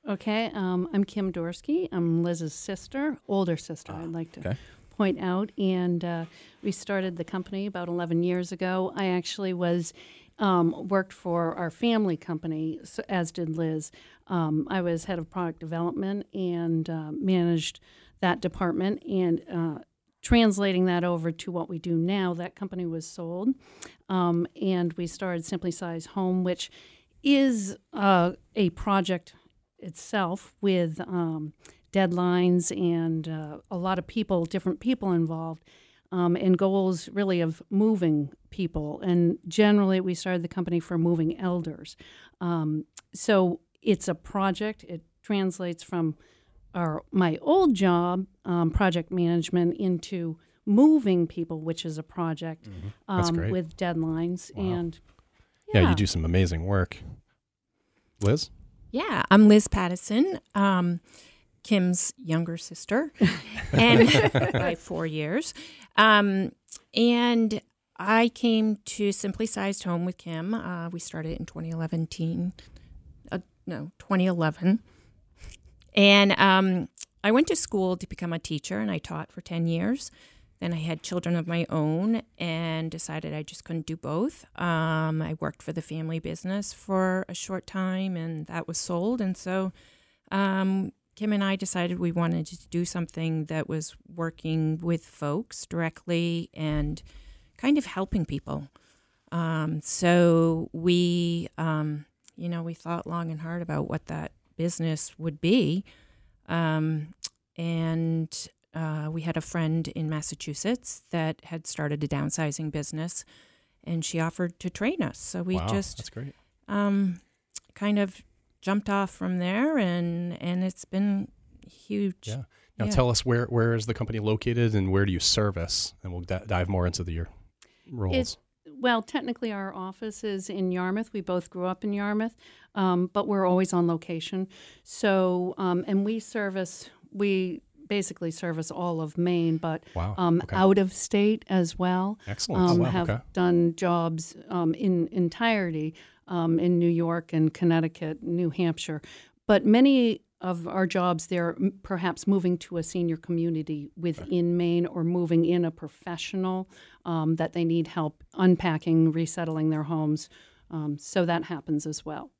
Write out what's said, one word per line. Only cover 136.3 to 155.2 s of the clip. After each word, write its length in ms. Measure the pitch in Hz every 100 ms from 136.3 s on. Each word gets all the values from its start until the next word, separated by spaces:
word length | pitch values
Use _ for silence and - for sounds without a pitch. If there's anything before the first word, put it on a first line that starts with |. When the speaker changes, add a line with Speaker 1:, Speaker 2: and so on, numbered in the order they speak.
| 226 202 190 180 - - _ -
Speaker 1:
we 480 | 196 202 190 185 170 _ _ -
basically 440 | 202 185 151 170
service 400 | 160 175 160 165
all 300 | - 175 160
of 160 | 156 170
Maine, 400 | 175 175 165 160
but, 260 | 165 160 -
Speaker 3:
Wow, 200 | - 90 104
Speaker 1:
um, 220 | 175 170
Speaker 3:
okay. 140 | - 190
Speaker 1:
out 220 | 190 196
of 140 | 190
state 520 | - - 202 208 220 -
as 300 | 190 170 -
well. 400 | 180 180 190 214 -
Speaker 3:
Excellent. 360 | - - 190 180
Speaker 1:
Um, 100 | 175
Speaker 3:
Oh, 20 |
wow, 60 | 165
Speaker 1:
have 200 | 175 170
Speaker 3:
okay. 120 | 117 -
Speaker 1:
done 400 | - 180 175 170 165
jobs, 600 | 180 170 170 165 160 - -
um, 260 | 180 165
in 320 | - 196 175 165
entirety, 800 | 185 170 - 233 220 180 156 156 - - _ -
um, 320 | 180 165 165
in 200 | 180 175
New 100 | 170
York 440 | 170 165 165 -
and 200 | 160 156
Connecticut, 680 | - 175 165 160 160 156 156
New 280 | - 170 170
Hampshire. 500 | 143 170 165 - 151 - - - _ -
But 180 | 202 214
many 560 | 226 269 269 233 214 _ _
of 260 | 185 170 165
our 200 | 190 190
jobs, 400 | 185 180 165 -
they're 280 | 180 170 -
m-, 180 | 190 196
perhaps 440 | - 185 180 - -
moving 300 | 196 180 170
to 200 | - 175
a 40 |
senior 340 | 160 180 170 160
community 720 | - 170 170 160 151 151 143 -
within 600 | 170 156 - 185 175 175
Maine 300 | 175 170 175
or 180 | 175
moving 400 | 165 180